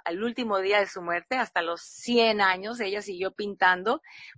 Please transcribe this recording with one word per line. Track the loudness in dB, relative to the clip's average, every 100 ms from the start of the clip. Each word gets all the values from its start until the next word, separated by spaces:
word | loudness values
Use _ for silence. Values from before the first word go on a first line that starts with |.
al | -6 -4
último | -4 -2 0 0
día | 4 2
de | 2
su | -4
muerte, | -4 -4 -2 -2
hasta | -2 -2
los | -2 -4
cien | -10 -10 0 4 4 4
años, | 2 2 -4 -6
ella | -4 -4
siguió | -6 -6 -6
pintando, | -4 -8 2 4 4 2 -2 -4 -20 -20